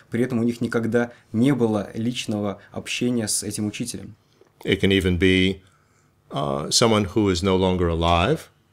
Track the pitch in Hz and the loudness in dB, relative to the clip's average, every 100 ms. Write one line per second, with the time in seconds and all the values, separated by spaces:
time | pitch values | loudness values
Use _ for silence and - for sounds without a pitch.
0 | _ 117 127 123 120 117 117 117 110 120 | _ -2 -2 0 -2 -2 -4 -2 0 0
1 | 120 - _ 107 131 131 113 107 98 113 | -2 -6 _ 0 2 2 2 0 -4 -6
2 | 113 123 - 107 104 95 - 98 - - | -6 -4 -6 -4 -4 -6 -12 -14 -10 -4
3 | 123 120 107 - 107 107 104 - 120 95 | -2 -2 -2 -4 -6 -4 -6 -6 -8 -10
4 | 101 - _ _ _ _ - 87 95 98 | -14 -20 _ _ _ _ -4 2 4 4
5 | 90 87 92 92 92 95 - _ _ _ | 4 4 4 4 2 -2 -10 _ _ _
6 | _ _ _ 139 143 69 - - 117 107 | _ _ _ -6 -4 -4 -2 2 4 2
7 | 104 113 101 87 95 95 92 92 85 82 | 0 0 0 2 0 2 2 2 0 0
8 | 85 85 101 160 - _ _ | 2 2 2 0 -6 _ _